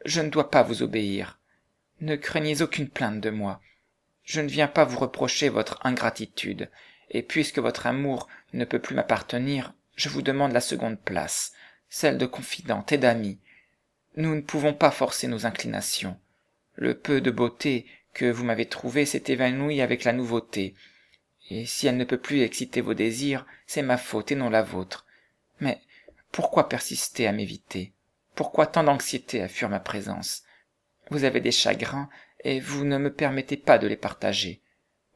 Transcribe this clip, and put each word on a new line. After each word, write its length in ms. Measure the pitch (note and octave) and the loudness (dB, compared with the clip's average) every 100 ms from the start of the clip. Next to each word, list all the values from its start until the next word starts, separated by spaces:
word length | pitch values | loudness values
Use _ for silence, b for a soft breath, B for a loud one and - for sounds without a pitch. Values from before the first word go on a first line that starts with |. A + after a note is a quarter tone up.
je 160 | - E3 | -4 0
ne 100 | D#3 | 0
dois 200 | D3 C#3+ | 2 4
pas 120 | C#3+ | 6
vous 200 | A2 A2 | 6 2
obéir. 580 | A#2 A2+ G2+ G2 G2 - _ _ _ _ _ - | -2 0 -2 -2 -6 -12 _ _ _ _ _ -10
Ne 140 | D#3 | -4
craignez 480 | D3 - D#3+ D3+ D3 | -4 -2 -2 0 0
aucune 260 | D#3+ - C#3+ | 0 -2 -6
plainte 320 | - A#2 G#2+ | -4 -4 -2
de 100 | G#2+ | -4
moi. 300 | G#2+ G2+ F#2+ b b b _ _ _ | -4 -4 -8 b b b _ _ _
Je 160 | - D#3 | -8 -4
ne 80 | D3 | 0
viens 200 | C#3+ C#3+ | 2 4
pas 160 | - | 6
vous 140 | C3+ B2 | 4 4
reprocher 500 | B2+ - B2+ - C#3+ | -2 0 -2 2 2
votre 360 | A2 G#2+ - | 2 -2 -2
ingratitude, 840 | C3 B2+ A2+ - A2 - G#2 G2 - b b b b | -2 0 -2 -2 -8 -8 -8 -6 -8 b b b b
et 120 | A2+ | -6
puisque 360 | - D#3 C#3+ - | -2 -2 0 0
votre 280 | A#2+ - A#2+ | 0 0 -2
amour 420 | C3 C#3 B2+ - B B | 0 0 -4 -6 B B
ne 120 | B2 | -6
peut 160 | A#2+ A#2+ | -2 -2
plus 140 | - | -2
m'appartenir, 800 | C3+ - A2 - B2 C3 C#3+ B2 - _ - | -2 0 0 0 -4 -2 -2 -4 -12 _ -6
je 120 | C#3+ | -4
vous 140 | C#3 | -2
demande 300 | C3+ C#3 C#3+ | 0 2 2
la 80 | A#2+ | 2
seconde 400 | - B2+ A2+ A2 | 0 -2 -4 -6
place, 520 | - F2 D2 - - - B B B | -4 -4 -2 -4 -6 -10 B B B
celle 300 | - D3+ C3 | 0 2 2
de 80 | B2+ | 0
confidente 640 | - B2 - - G#2 - | -4 -10 -8 -4 -4 0
et 80 | D3 | 4
d'amie. 400 | B2+ A#2 G#2 F#2+ b b b b _ _ _ - | 4 4 0 -6 b b b b _ _ _ -4
Nous 180 | D#3+ | -2
ne 60 | D3+ | -2
pouvons 340 | D3 D#3 D3 | -2 0 0
pas 160 | D3 D3+ | 6 4
forcer 380 | - B2+ - B2+ | 4 0 0 -4
nos 180 | A2+ A2+ | -2 -2
inclinations. 720 | F#2+ A#2 G2+ - - F#2+ F2+ _ _ _ _ _ | -4 -4 -4 -2 -4 -4 -8 _ _ _ _ _
Le 240 | - A#2+ - | -4 -2 -2
peu 220 | - C#3 | 0 2
de 100 | B2+ | 2
beauté 560 | A2+ A#2+ - D3 B2 - B B | 2 0 0 0 -2 -4 B B
que 120 | - | -2
vous 200 | B2 A#2 | 0 2
m'avez 220 | B2 A2+ A#2 | 0 0 -2
trouvé 380 | - B2 C3 C#3+ | -6 -2 2 2
s'est 180 | - - | 0 -2
évanoui 560 | B2+ B2+ C3+ C#3+ C#3+ | 0 0 0 0 2
avec 220 | B2 B2 | 2 2
la 80 | A#2+ | 0
nouveauté, 600 | B2 A#2+ A#2 - G#2+ F#2+ - b b b b _ _ - | 0 0 -2 -2 -4 -4 -6 b b b b _ _ -12
et 160 | G2+ A#2+ | -8 -6
si 200 | - C#3 | -2 0
elle 100 | B2 | 2
ne 80 | |
peut 140 | B2 B2 | 0 -2
plus 220 | - C#3+ | 0 2
exciter 400 | A2+ - B2+ B2+ | 2 0 -4 -2
vos 140 | A2 | 0
désirs, 520 | G2+ A2 A2+ C#3+ C3 - B B | 0 0 0 -2 -2 -6 B B
c'est 160 | D#3 | -2
ma 160 | C3+ B2 | 0 0
faute 340 | - G#2+ - | 0 -4 -2
et 20 | |
non 160 | C#3 B2 | 0 2
la 120 | A2 | 4
vôtre. 440 | A2 F#2 F#2 - - b b b _ - | 2 -2 -6 -10 -16 b b b _ -6
Mais 200 | C#3 - _ b b b b | -4 -4 _ b b b b
pourquoi 360 | - D#3 F3 - | -2 2 2 2
persister 580 | B2 - B2+ - - A2 | 0 -4 -4 -4 0 0
à 60 | |
m'éviter ? 600 | G#2 G2+ - - F#2+ F2+ _ _ _ _ | 0 -4 -10 -10 -8 -8 _ _ _ _
Pourquoi 320 | - D#3 - D3+ | -6 -2 2 2
tant 180 | E3+ | 4
d'anxiété 580 | D3+ C3+ - B2+ - A#2+ | 4 2 0 -6 -4 -4
à 60 | F#2 | -4
fuir 200 | - G#2+ | -4 -4
ma 120 | G2 | -4
présence ? 640 | - G#2 F#2+ F#2 - - - b b _ _ _ - | -4 -8 -6 -6 -6 -8 -12 b b _ _ _ -6
Vous 140 | D3 | 0
avez 180 | C3+ A#2+ | 2 4
des 100 | A#2+ | 2
chagrins, 560 | A#2 G#2 G#2 A2+ C#3 C#3+ B B B | 4 4 2 -2 -4 -8 B B B
et 140 | - C3+ | -2 -2
vous 260 | C3+ C#3+ | -2 -2
ne 120 | C#3+ C#3 | 0 2
me 160 | C#3+ | 0
permettez 460 | C#3 C#3+ C3+ C3 C#3+ | 0 0 0 -4 0
pas 200 | - A#2+ | 6 6
de 80 | G#2 | 6
les 100 | G#2 | -2
partager. 680 | G2+ - G2+ G2 F#2+ - _ _ _ _ _ | -4 -4 -2 -2 -2 -8 _ _ _ _ _